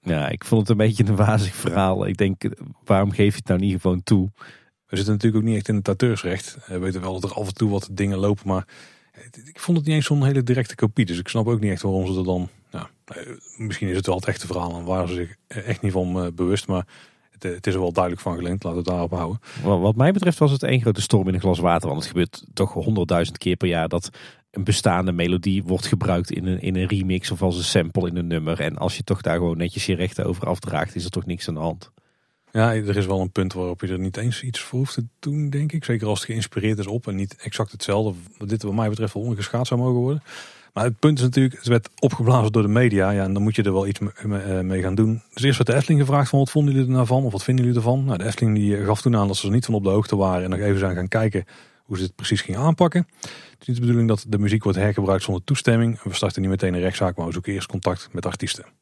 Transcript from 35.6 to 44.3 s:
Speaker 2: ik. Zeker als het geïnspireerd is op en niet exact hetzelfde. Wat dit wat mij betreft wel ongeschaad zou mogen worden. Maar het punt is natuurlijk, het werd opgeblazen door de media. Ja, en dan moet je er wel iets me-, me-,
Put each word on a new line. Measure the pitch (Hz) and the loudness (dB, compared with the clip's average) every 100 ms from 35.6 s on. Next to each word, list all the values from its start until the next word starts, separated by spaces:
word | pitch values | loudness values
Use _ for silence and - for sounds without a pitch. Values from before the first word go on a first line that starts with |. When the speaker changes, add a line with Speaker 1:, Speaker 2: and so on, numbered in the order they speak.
| 151 | -2
Speaker 2:
ik. | 165 | -4
Zeker | - 120 107 | -2 -2 0
als | 101 | -2
het | - | -2
geïnspireerd | 113 - - 107 107 | -6 -4 -2 0 0
is | 98 | -2
op | 113 117 | -4 -4
en | |
niet | 95 95 - | -4 -6 -8
exact | - - 107 | -12 -6 -6
hetzelfde. | 107 - 101 110 90 87 - | -6 -2 0 0 -4 -12 -12
Wat | 101 | -6
dit | 110 | -4
wat | 104 | -2
mij | 101 110 | -2 0
betreft | 104 110 | -2 -4
wel | 104 | -4
ongeschaad | 117 107 98 120 127 | -4 -4 -4 -4 -2
zou | 123 | 0
mogen | 127 123 | 0 2
worden. | 127 147 - - - - - | 2 -2 -6 -18 -18 -20 -14
Maar | - | -2
het | 120 113 | -2 4
punt | 151 147 | 4 4
is | |
natuurlijk, | 127 123 135 - | 2 4 2 0
het | 117 | 2
werd | 120 - - | 2 2 0
opgeblazen | 139 - 117 123 110 | 0 2 4 4 4
door | 107 | 4
de | 104 | 4
media. | 110 123 101 95 | 4 4 4 2
Ja, | 101 | 2
en | 95 | 0
dan | 98 | 0
moet | 104 104 | 0 2
je | |
er | 101 | 2
wel | 95 98 | 2 0
iets | 101 | -2
me-, | 101 - | -4 -6
me-, | 107 | -4